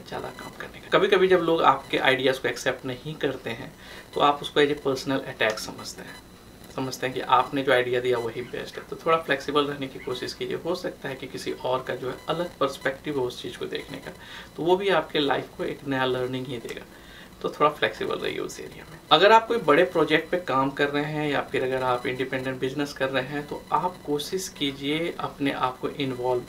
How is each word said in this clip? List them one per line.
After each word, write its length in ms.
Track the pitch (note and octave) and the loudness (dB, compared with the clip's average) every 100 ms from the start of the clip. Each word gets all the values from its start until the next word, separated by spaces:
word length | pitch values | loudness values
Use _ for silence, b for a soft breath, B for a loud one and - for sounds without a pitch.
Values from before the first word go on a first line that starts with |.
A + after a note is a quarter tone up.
| - | -8
ज़्यादा 220 | C3 - | -10 -10
काम 200 | - - | -10 -14
करने 280 | - - - | -12 -14 -14
का। 80 | - | 2
कभी-कभी 380 | D#3+ G3+ G3 F#3 | 4 6 6 8
जब 140 | F3+ | 6
लोग 200 | E3 E3 | 6 4
आपके 360 | D3 C3 - D3 | 6 4 2 2
आइडियाज़ 420 | C3+ C3+ C3 C3 | 4 4 4 2
को 60 | - | 0
एक्सेप्ट 380 | B2 C#3 B2+ C3 | -2 -2 -2 -4
नहीं 280 | B2 D#3 D3+ | -8 -8 -4
करते 340 | C#3+ B2+ - | -2 -2 -6
हैं, 220 | A#2 - - B B B | -8 -10 -14 B B B
तो 80 | - | 2
आप 200 | C#3+ C#3+ | 4 4
उसको 200 | - D3+ | 0 4
as 100 | D3 | 4
a 80 | D3 | 4
personal 440 | C#3+ C3+ C#3 C3+ - | 0 -2 0 -2 -2
attack 320 | - - - | -2 0 0
समझते 420 | - C#3+ - - | -6 -10 -12 -12
हैं, 140 | - - - - - - - - | -14 -16 -18 -20 -20 -20 -12 -6
समझते 320 | C3 - B2+ | -6 -4 -4
हैं 60 | |
कि 80 | B2+ | -4
आपने 420 | - B2+ B2+ C#3+ | 4 4 4 2
जो 80 | C3+ | 4
आइडिया 260 | B2 B2 B2 | 4 4 2
दिया 180 | B2 A#2 | 2 0
वही 240 | A#2 A2+ | 0 -4
बेस्ट 360 | B2+ C#3 - - | -8 -8 -8 -10
है। 60 | |
तो 120 | - C3+ | -12 -4
थोड़ा 220 | E3 D#3+ | 2 2
फ्लेक्सिबल 480 | - C3+ - D3 C#3+ | 4 -2 2 2 2
रहने 220 | C#3+ C3+ | 0 -8
की 120 | - | -8
कोशिश 340 | - B2 A#2+ | -6 -6 -6
कीजिए। 240 | - B2 - | -6 -6 -4
हो 180 | E3 F3+ | -4 -4
सकता 340 | F3+ - - | -4 -8 -8
है 60 | C3 | -8
कि 120 | - | -10
किसी 240 | - - | -8 -6
और 320 | - B2+ B2+ B2+ | -4 -2 -2 -2
का 80 | B2+ | -6
जो 140 | B2+ | -6
है 80 | B2 - | -6 -4
अलग 280 | D#3+ F3 - | -2 -4 0
पर्सपेक्टिव 600 | C3+ C3+ - C3+ D3+ C#3+ | -2 0 -4 -4 -4 -2
हो 60 | B2 | -2
उस 140 | - | -4
चीज़ 160 | - - | -10 -8
को 80 | - | -8
देखने 320 | - - - | -8 -10 -12
का, 140 | - - B B B - | -12 -14 B B B -2
तो 60 | |
वो 120 | D#3+ F#3 | 4 4
भी 120 | G3+ | 4
आपके 300 | E3 D#3 D#3+ | 2 2 2
लाइफ 300 | C#3 C3 C3 - | 2 0 -2 -6
को 60 | |
एक 240 | C3 - D3 | -6 -6 -4
नया 180 | C3 C3 | 0 0
लर्निंग 420 | B2+ B2+ C3 C3 | 0 -2 -4 -6
ही 100 | A#2+ | -8
देगा। 280 | - - - B B B B B | -10 -12 -14 B B B B B
तो 80 | - | -6
थोड़ा 200 | - D3+ | 2 2
फ्लेक्सिबल 460 | - - - - - | 4 -2 -2 -4 -4
रहिए 240 | - - | -4 -4
उस 200 | G1+ - | -6 -8
एरिया 260 | - - - | -14 -14 -16
में। 80 | - - | -12 2
अगर 200 | D#3 G3+ | 6 8
आप 160 | A3+ A3+ | 8 6
कोई 100 | A#3 | 2
बड़े 240 | D#3 D3 F3+ | 4 6 6
प्रोजेक्ट 440 | E3 D3+ D#3 - | 4 4 2 2
पे 60 | F3+ | -2
काम 300 | D#3 C3 C#3 | 0 2 2
कर 200 | C#3 D3 | 2 0
रहे 140 | C#3+ | 0
हैं 260 | D3 D3+ D3+ | -2 -2 -2
या 100 | C3+ | -2
फिर 220 | - B2+ | -2 -2
अगर 200 | B2+ C3 | 0 0
आप 220 | B2+ B2 - | 0 0 0
इंडिपेंडेंट 520 | B2+ C3 C3 C3 B2+ | -2 -2 -4 -4 -4
बिजनेस 340 | C3 C#3+ C#3+ | -4 -2 -4
कर 160 | - C3+ | -2 -2
रहे 140 | C3+ | -2
हैं, 220 | C3 D3 D3 | -2 -6 -6
तो 140 | D3 - | -10 0
आप 260 | D3+ F3+ - - | 2 2 -4 -2
कोशिश 420 | D3 - F#3+ - | -2 -2 -4 -6
कीजिए 640 | - C#3+ C#3 C#3 D#3 E3+ - | -4 -4 -2 -2 -2 -2 -4
अपने 320 | C#3+ - C#3 | -6 -2 -2
आप 260 | - C3 B2+ | 0 -2 -2
को 100 | - | -6
इन्वॉल्व 540 | - C3+ A#2+ B2 B2 | -4 -4 -2 0 0